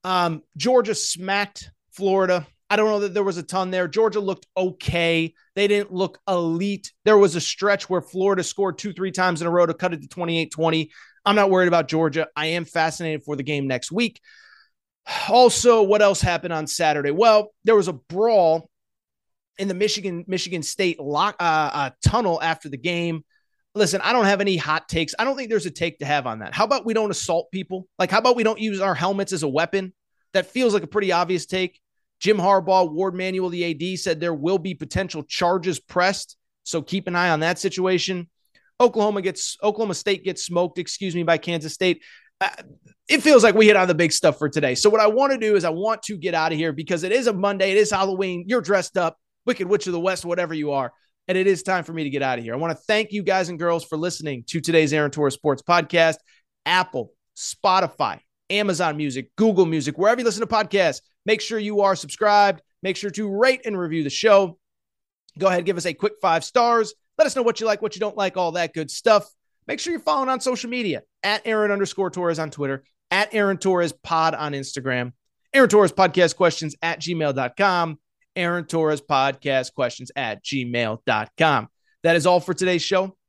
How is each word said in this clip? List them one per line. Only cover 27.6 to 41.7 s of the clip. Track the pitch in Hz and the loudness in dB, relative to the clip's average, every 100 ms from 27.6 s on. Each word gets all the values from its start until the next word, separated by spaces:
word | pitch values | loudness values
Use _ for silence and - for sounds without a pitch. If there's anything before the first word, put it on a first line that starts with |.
| 175 185 185 - | -8 -12 -12 -6
Like, | 185 | 0
how | 196 | 2
about | 247 240 | 2 2
we | |
don't | 220 214 | 0 0
use | 220 196 | -4 -2
our | 190 143 | -2 0
helmets | 175 196 196 | -2 -2 -4
as | 185 | -4
a | 147 | -2
weapon? | 135 170 196 185 _ _ _ _ | -2 -2 -2 -6 _ _ _ _
That | 190 180 | -4 -4
feels | 254 247 | 0 2
like | 202 | 0
a | 170 | -2
pretty | 208 196 | -2 0
obvious | 175 175 180 - | 0 0 -2 -4
take. | 185 185 _ _ _ _ _ | -4 -6 _ _ _ _ _
Jim | 185 214 | 0 2
Harbaugh, | 180 196 170 190 175 | 4 2 4 2 2
Ward | 151 190 | 0 -4
Manuel, | 180 185 185 185 | -2 -4 -2 -4
the | 175 170 | -2 -4
A | |
D, | 151 175 185 | -4 -4 -4
said | 190 156 | -4 -2
there | 170 | -2
will | 156 156 190 | -2 0 0
be | 175 | -2
potential | 156 160 180 185 160 | -10 -6 -6 -4 -8
charges | - - 175 190 175 156 | -8 -2 0 0 -2 -6
pressed, | _ 180 180 196 - - _ _ | _ 0 0 0 -10 -20 _ _
so | - 165 | -8 -6
keep | 139 190 185 | -4 -6 -2
an | 175 | 0
eye | 180 | 2
on | 156 | 2
that | 160 180 | 0 -2
situation. | 196 - 185 185 - 185 170 _ _ _ _ _ | -4 -2 0 0 -2 -6 -10 _ _ _ _ _
Oklahoma | 247 220 208 202 | 2 4 0 0
gets, | 185 - - - | -4 -6 -10 -2
Oklahoma | 202 208 220 180 | -4 -2 -4 -4
State | - 190 | -2 -2
gets | 185 170 - | -4 -8 -4
smoked, | 175 180 - | -2 -2 -4
excuse | 165 - 196 175 | -10 -8 -6 -2
me, | |
by | 165 165 | 0 0
Kansas | 202 170 151 | 0 -6 -6